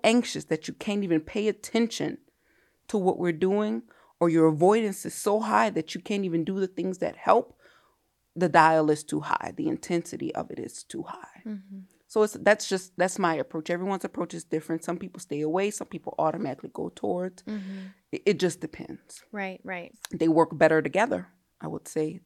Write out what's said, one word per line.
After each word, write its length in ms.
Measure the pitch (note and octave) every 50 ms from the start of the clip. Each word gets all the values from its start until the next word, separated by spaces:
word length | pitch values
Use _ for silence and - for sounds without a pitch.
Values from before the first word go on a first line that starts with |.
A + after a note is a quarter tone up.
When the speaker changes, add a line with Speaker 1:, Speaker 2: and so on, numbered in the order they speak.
| -
Speaker 1:
anxious 400 | G#3+ A3+ B3 A3+ - - F#3+ -
that 240 | - E3 - - -
you 60 | D#3+
can't 280 | - - G#3+ G3+ G3+
even 180 | G3+ F3 E3+ D#3+
pay 280 | D#3 - - G#3+ G#3 G#3+
attention 720 | G3+ - - - - A3+ A#3 A3+ - - D3+ D3+ - - _ _ _ _ _ _ _ _ _ _ _ _ _ -
to 100 | - G#3
what 200 | F3+ F#3 - -
we're 140 | F3+ F3
doing, 500 | E3+ D3+ F#3 F#3 G3 G#3 G#3 G#3+ A3 A#3 A#3 _ _ _ _ _ _ _
or 80 | E3+ E3+
your 180 | D#3+ E3 D#3+
avoidance 580 | D#3+ D#3 D3 E3+ F#3+ G#3+ A#3 A3+ G#3 F#3+ - -
is 100 | - -
so 260 | - - G#3+ G3+ G#3+
high 300 | A3+ G#3+ G#3+ A3 A3+ G#3+
that 240 | - F3 D#3 - -
you 60 | F3+
can't 240 | - - G#3 G3+ G3
even 200 | F#3 E3 E3 D#3+
do 160 | E3 F#3+ G3
the 80 | F#3+ F#3
things 300 | F#3 - F3 F#3 F#3 F3+
that 180 | F3 E3 -
help. 420 | - - - G3 A#3 B3+ - - _ _ _ _ _ _ _ _ _ _ _ _ _ _ _ _
The 120 | E3+ F3+ E3+
dial 420 | C#3 C3 D#3 D#3+ D#3+ D#3+ D#3 D3+
is 120 | D3+ D3
too 180 | - - D3+ D3+
high. 340 | D3+ - - - - - -
The 100 | - -
intensity 680 | - - - - - F3+ E3+ E3+ - - - - D#3+ -
of 160 | - - -
it 80 | - -
is 260 | - - - - -
too 180 | _ - -
high. 400 | - - - - - - - - _
Speaker 2:
Mm-hmm. 360 | A3+ G#3+ G3 F#3+ G3 G3 G3 F#3 - _ _ _
Speaker 1:
So 160 | _ - A3
it's, 120 | G#3+ G3+ -
that's 340 | - - G3+ G#3+ G#3+ - -
just, 280 | F#3+ F#3 - - _
that's 220 | - F3 F#3+ - -
my 160 | F#3+ E3+ E3
approach. 340 | D3+ - - - E3 D#3 -
Everyone's 360 | F3 F3 F#3 G3 G3 F#3 -
approach 280 | F#3 - - E3+ E3+
is 120 | - E3+ -
different. 400 | _ - D#3+ - - E3 E3 -
Some 140 | - E3+ E3
people 200 | G3 F3+ - -
stay 220 | - - D3 D3
away. 320 | D3+ D#3 D#3+ F#3 G3 G#3
Some 160 | G#3 - - -
people 260 | - D#3+ - - - -
automatically 520 | D#3 D#3 D#3 - - C#3 C3+ - - E3
go 180 | - - - F3+
towards. 520 | - - - G#3 F3+ F3+ F3+ F#3 F3+ F#3
Speaker 2:
Mm-hmm. 360 | _ G#3 G#3+ G#3 G3 F#3+ G3 F#3+ F#3+ F#3+ - _ _ _
Speaker 1:
It, 100 | - - -
it 140 | G3+ G3+ C#3
just 220 | F#3 F3 D#3+ -
depends. 640 | - D#3+ - - - - - - _ _ - - - _
Speaker 2:
Right, 280 | - G#3 G3 F#3+ F#3 - -
right. 280 | F#3+ F#3 F3 E3+ - - _ - -
Speaker 1:
They 160 | - E3 D#3+ E3
work 280 | D#3 D#3+ E3 D#3+ E3+
better 240 | C#3 D#3+ D#3 D#3+ D#3+
together, 460 | C#3+ C#3+ C3 F#3 A3 C#4 - F3+ F#3 - _ _ _ _ _ _
I 60 | -
would 220 | D#3 D#3+ - - -
say, 320 | - D#3+ D#3 D#3 - F3 -